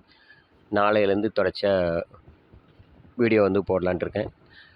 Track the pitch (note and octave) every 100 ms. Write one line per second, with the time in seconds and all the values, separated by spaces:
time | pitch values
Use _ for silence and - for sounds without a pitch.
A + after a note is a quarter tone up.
0 | _ _ _ - _ _ _ G#2 G#2 G#2+
1 | G2+ G2 G#2+ - F#2 - G2+ F#2+ F2 E2+
2 | - - - - _ - _ _ - -
3 | - - A#2 A2 G2 G2 F2 F#2 F2+ F2
4 | E2+ G2+ A2 - _ - -